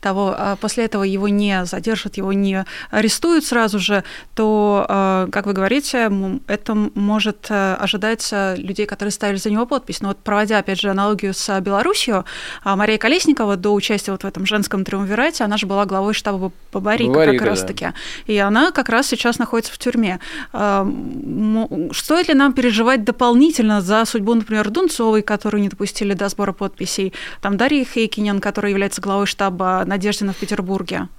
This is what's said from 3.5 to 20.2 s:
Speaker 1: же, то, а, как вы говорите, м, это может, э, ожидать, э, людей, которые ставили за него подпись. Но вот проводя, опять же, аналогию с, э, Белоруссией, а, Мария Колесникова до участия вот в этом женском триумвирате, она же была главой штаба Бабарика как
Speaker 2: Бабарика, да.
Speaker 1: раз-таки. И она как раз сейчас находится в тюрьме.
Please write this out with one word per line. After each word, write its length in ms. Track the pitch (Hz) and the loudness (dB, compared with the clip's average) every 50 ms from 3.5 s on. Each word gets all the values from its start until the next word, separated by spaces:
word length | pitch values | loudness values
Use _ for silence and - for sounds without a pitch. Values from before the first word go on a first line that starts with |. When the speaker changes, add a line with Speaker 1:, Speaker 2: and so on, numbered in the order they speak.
| 247 240 226 214 196 208 | 0 2 2 2 0 0
Speaker 1:
же, 240 | 180 - 208 196 185 - - - - - - | 0 2 0 0 0 -4 -14 -18 -18 -12 -2
то, 480 | - 220 220 214 214 208 208 202 202 - - | 0 2 2 4 4 4 4 4 2 2 2
а, 400 | - 196 196 190 190 185 185 180 - | 0 2 2 2 2 2 0 0 -2
как 140 | 202 190 | -4 -2
вы 80 | 196 202 | -2 0
говорите, 420 | 190 190 190 240 285 285 - - | 0 2 2 2 0 0 0 0
м, 460 | 254 233 220 202 196 196 190 190 269 - | 0 2 2 0 0 -2 -2 -4 -6 -4
это 280 | - 208 208 - - 226 214 208 202 - | -4 -6 -4 -2 -2 0 0 0 0 0
может, 520 | - 202 202 208 214 208 214 208 - - - | 0 0 2 2 2 0 0 -4 -6 -6 -2
э, 260 | 214 202 196 190 190 - | 0 0 2 0 0 0
ожидать, 480 | - 190 - 202 196 220 226 220 - - - | -2 -2 -2 0 0 -2 -2 -2 -4 -4 -2
э, 220 | 202 196 190 185 | -2 0 0 -2
людей, 300 | 180 - 185 196 - 208 | -4 -6 -6 -4 -4 -4
которые 260 | 202 208 - 202 208 202 | -4 -4 -4 -4 -4 -4
ставили 260 | - - 202 196 190 | -2 -2 -2 -2 0
за 120 | - 214 | 0 0
него 140 | 208 214 240 | 0 0 0
подпись. 360 | 240 294 262 247 - 190 - - | 0 -2 -4 -4 -4 -8 -6 -4
Но 60 | 196 | -4
вот 100 | 196 - | -6 -4
проводя, 400 | - - 208 202 214 208 220 208 | -4 -2 0 2 2 2 2 0
опять 200 | 196 - 190 180 | 2 0 -2 -2
же, 120 | - 202 | 0 0
аналогию 420 | 190 196 202 208 214 190 - 196 190 | 0 2 2 2 0 0 -2 -4 -4
с, 160 | - - - | -4 -4 -2
э, 120 | 202 196 | -2 -2
Белоруссией, 600 | 185 202 196 196 233 330 415 415 - - 220 185 185 - - - - - - - - | 0 0 0 2 2 2 2 0 0 0 0 0 -2 -4 -12 -12 -12 -12 -12 -6 -2
а, 140 | 202 196 | 0 0
Мария 220 | 190 208 214 220 208 | 2 2 2 2 2
Колесникова 580 | - 220 285 349 - - 294 - 233 202 202 | 2 2 2 4 4 2 2 2 2 0 0
до 160 | 185 180 208 208 | 0 2 2 2
участия 400 | 202 196 - 220 202 - - 196 | 2 2 0 -2 -2 -2 -4 -6
вот 100 | 185 - | -6 -6
в 20 | |
этом 180 | 196 - - 190 | -8 -6 -4 -4
женском 380 | 190 208 214 196 - - 196 190 | -2 0 0 0 0 -2 -2 -2
триумвирате, 580 | - - 196 202 190 202 214 254 320 320 - 240 | -2 -2 -4 -2 -2 0 0 0 0 0 0 -2
она 140 | 208 208 | 0 0
же 100 | 214 208 | -2 -2
была 200 | 185 196 196 208 | 0 0 0 0
главой 260 | 196 196 190 196 208 220 | 0 0 0 0 0 -2
штаба 400 | 208 - 214 202 190 185 190 - - - - - | -2 -2 -2 -2 -2 -4 -6 -6 -10 -20 -8 -8
Бабарика 340 | 202 190 208 214 226 240 123 131 | -4 0 0 0 2 2 4 4
как 20 | 151 160 | 6 6
Speaker 2:
Бабарика, 220 | 151 135 123 - | 6 6 4 4
да. 60 | 220 | 2
Speaker 1:
раз-таки. 360 | - - 92 90 196 - - - - - - - - - - | 0 0 -2 -4 -6 -6 -6 -6 -6 -8 -12 -12 -12 -12 -4
И 100 | - 214 | -2 0
она 340 | 202 196 202 208 226 285 359 339 | 2 2 4 4 4 4 4 2
как 180 | - 254 - | 0 0 2
раз 180 | 226 226 277 - | 2 0 2 0
сейчас 300 | - 226 - 240 233 - | -2 0 0 -2 0 0
находится 340 | 240 - - 226 226 - - | -2 0 0 -2 -2 -4 -10
в 60 | - | -6
тюрьме. 420 | - 247 240 240 226 196 185 180 | -4 -2 0 2 0 0 -2 -4